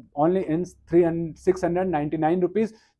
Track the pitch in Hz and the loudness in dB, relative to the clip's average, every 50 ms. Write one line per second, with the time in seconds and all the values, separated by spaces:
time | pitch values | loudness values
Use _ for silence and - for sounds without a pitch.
0 | 127 - - 143 147 165 185 190 175 156 156 165 180 170 - - _ - - 170 | -18 -10 -4 0 0 2 2 0 -2 -2 -2 -4 -4 -6 -10 -16 _ 0 2 2
1 | 180 165 165 170 170 160 156 - - 190 180 185 - 170 170 180 190 190 170 147 | 2 2 0 -2 -4 -6 -8 -4 -2 -2 0 0 0 -2 0 0 0 0 -2 -2
2 | 147 151 160 160 151 156 170 185 180 175 180 208 226 214 - - _ _ _ _ | -2 -2 -2 0 0 0 2 2 0 0 0 0 -2 -2 -4 -10 _ _ _ _